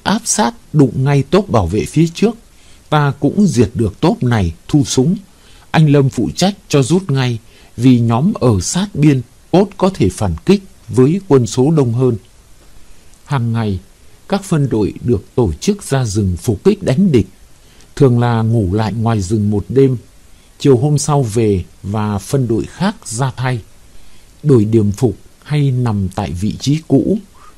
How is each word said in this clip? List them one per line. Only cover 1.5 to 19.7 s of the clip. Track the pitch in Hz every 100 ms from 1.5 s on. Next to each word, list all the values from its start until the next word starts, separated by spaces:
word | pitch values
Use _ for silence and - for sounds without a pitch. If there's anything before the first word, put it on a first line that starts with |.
| 113 82
vệ | 107 127
phía | 151 165
trước, | - 208 226 - - - - -
ta | 151 143 123
cũng | 143 - 202
diệt | 117 117
được | - 107 -
tốp | 165 233
này | 123 113 87 82 -
thu | 151
súng. | - - 135 190 - - - - -
Anh | 156 151
Lâm | 143 135
phụ | - 78 -
trách | 185 202 -
cho | 143
rút | 123 180 190
ngay, | 135 123 117 - - - -
vì | 127 123
nhóm | 117 117 175
ở | - 127 98
sát | 87 175 202
biên, | 143 151 131 - - _
Pốt | 165 196 -
có | 185
thể | 190 95
phản | - 98 80 -
kích | 196 - - -
với | 107 127 190 -
quân | 139 117
số | - 135
đông | 160 123
hơn. | 117 127 113 - _ - - - - - - - - -
Hàng | 143 117
ngày, | 113 107 92 - _ - - -
các | 202
phân | - 165 135
đội | 107 95 -
được | - 104 - -
tổ | 110
chức | 76 - 202
ra | - 135 120
rừng | 98 98 85
phục | - 101
kích | 190 208
đánh | - 135 196
địch, | 127 - - - - - - - -
thường | 135 120
là | 120 113
ngủ | 113 117 92
lại | 104 110
ngoài | 110 110 110
rừng | 90 110 104
một | 104
đêm, | 95